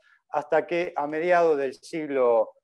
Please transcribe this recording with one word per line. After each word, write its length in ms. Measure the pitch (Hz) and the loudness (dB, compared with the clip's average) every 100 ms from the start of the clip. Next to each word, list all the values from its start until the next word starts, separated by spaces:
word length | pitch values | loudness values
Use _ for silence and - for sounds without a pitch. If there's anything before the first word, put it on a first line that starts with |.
| _ _ - | _ _ -8
hasta 360 | 147 - 156 156 | -8 0 -2 0
que 280 | 175 175 - | -4 -4 -6
a 100 | 147 | -6
mediados 520 | 156 175 175 165 143 | -4 0 2 4 2
del 160 | 135 - | -2 -8
siglo 800 | - 165 151 135 123 113 107 _ | -12 -10 -4 0 4 4 0 _